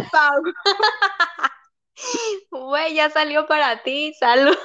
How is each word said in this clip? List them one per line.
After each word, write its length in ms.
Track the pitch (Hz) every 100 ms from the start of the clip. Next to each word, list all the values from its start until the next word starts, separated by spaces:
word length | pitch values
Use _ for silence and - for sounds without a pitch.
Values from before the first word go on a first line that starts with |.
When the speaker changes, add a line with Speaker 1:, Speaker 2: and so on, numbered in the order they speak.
| -
Speaker 1:
Pau". 300 | 320 294 285 320 - 403 392 440 - 392 392 339 - - - _ _ _ -
Speaker 2:
<laughs> 540 | 523 480 453 392 -
Güey, 440 | 277 262 294 320
ya 160 | 311 302
salió 360 | 311 302 294 311
para 360 | 302 269 226
ti, 320 | 262 277 302
salud. 420 | - 240 247 277 370